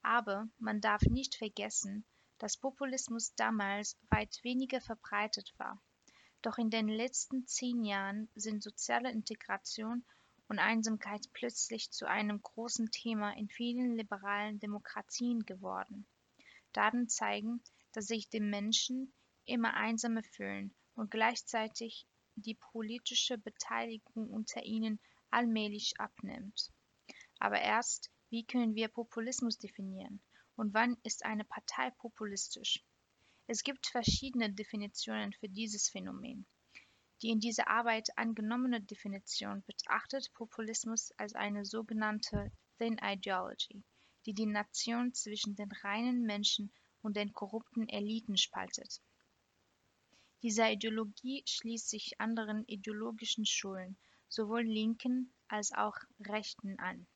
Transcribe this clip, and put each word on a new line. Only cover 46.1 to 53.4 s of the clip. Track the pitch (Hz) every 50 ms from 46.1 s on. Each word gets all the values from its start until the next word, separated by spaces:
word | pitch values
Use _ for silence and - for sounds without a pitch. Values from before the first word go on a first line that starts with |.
| 247 247 233
Menschen | 220 208 208 208 - - - 202 202 _ - _ _ _ _
und | - 220 202
den | 208 208 208 214
korrupten | - 208 196 220 226 - _ - 233 220 220
Eliten | - 208 202 208 220 226 226 - 196
spaltet. | 185 170 - - 190 190 185 - - - - - - _ _ _ _ _ _ _ _ _ _ _ _ _ _ _ _ _ _ _ _ _ _ _ - _ _ _ _ -
Diese | 233 214 220 226
Ideologie | 220 220 202 220 226 220 220 226 208 208 - - 254 269 277 -
schließt | - - - - 226 233 226 - -
sich | - 214 - - - _
anderen | 214 220 233 226 220 214 214 214 220
ideologischen | - - 196 196 214 214 208 220 233 226 220 226 214 - -